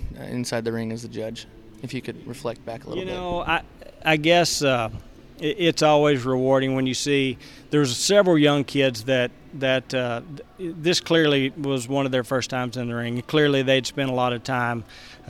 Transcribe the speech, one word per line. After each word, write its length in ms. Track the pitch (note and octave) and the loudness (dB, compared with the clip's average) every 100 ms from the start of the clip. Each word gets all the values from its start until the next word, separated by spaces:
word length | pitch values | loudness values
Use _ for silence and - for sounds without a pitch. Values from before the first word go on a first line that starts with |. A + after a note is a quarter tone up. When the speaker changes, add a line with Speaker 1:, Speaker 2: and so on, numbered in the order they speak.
| - - | -10 -10
Speaker 1:
uh, 40 | |
inside 420 | - B2 A#2+ A#2 | -10 -8 -4 -4
the 80 | A2+ | -4
ring 180 | A2+ A2+ | -4 -6
as 140 | A#2 | -8
a 40 | A#2 | -10
judge, 380 | A#2 A2 A#2 - - - - | -8 -8 -10 -16 -20 -20 -14
if 100 | B2 | -10
you 80 | B2+ | -8
could 260 | - D#3+ - | -10 -12 -12
reflect 380 | A#2+ B2 A2 | -10 -8 -8
back 200 | - - | -10 -12
a 40 | - | -10
little 160 | F#3 | -10
Speaker 2:
You 60 | F#3 | -8
Speaker 1:
bit? 40 | |
Speaker 2:
know, 280 | - F3+ F3 | -8 -6 -6
I, 180 | D#3 E3 - - - - | -2 -4 -4 -20 -20 -6
I 120 | D#3 D#3+ | 0 2
guess, 460 | D#3 F3 D#3+ - | 4 4 4 0
uh, 260 | C#3+ B2 A2 A2 - - - - | 0 0 -2 -6 -16 -20 -20 -8
it, 180 | D#3 - | -6 0
it's 240 | E3+ - | 0 4
always 420 | D#3 D3 D3 C3+ | 4 6 6 2
rewarding 500 | B2 B2+ C3 C3+ C3+ | 2 0 2 2 2
when 120 | C3 C3 | 0 -2
you 80 | |
see 420 | B2 C#3+ C#3 C3+ A#2+ - - - | -2 0 2 0 -4 -12 -20 -2
there's 240 | D3 C3+ A#2+ | 0 2 0
several 420 | - G3+ F#3 D#3+ | 2 4 6 6
young 260 | D3 C#3+ | 6 4
kids 400 | C3+ C#3 C3+ A#2 | 0 2 2 0
that, 280 | B2 B2+ B2 - - | 0 0 0 -4 -16
that, 380 | C#3+ C3 C3 - | -4 0 0 0
uh, 300 | C3 B2 A#2 E3+ C#3+ - - | -4 -2 -4 -8 -16 -18 -12
th-, 160 | F3 E3 | -12 -4
this 220 | D#3 F3 | 0 0
clearly 500 | - E3 D3+ C#3 C3+ | 2 2 4 4 0
was 380 | C#3+ C#3 C3+ A#2+ | -4 -4 -4 -2
one 180 | C#3 C#3 | -2 0
of 60 | |
their 120 | B2+ | -2
first 240 | A#2 C3 - | -2 -2 -2
times 280 | B2+ B2 B2+ | -4 -4 -6
in 120 | A#2+ | -6
the 60 | |
ring. 260 | A#2 A#2+ B2 | -4 -4 -6
Clearly 400 | - D#3 D3 C#3 | 0 2 4 4
they'd 240 | C3 C3+ A#2 | 4 2 0
spent 240 | C#3+ C3+ | -4 -2
a 40 | |
lot 180 | B2+ B2 | 0 0
of 120 | A#2+ | -2
time, 400 | - B2 A#2+ A#2 G#2+ - - - | -4 -2 -2 -4 -8 -18 -20 -16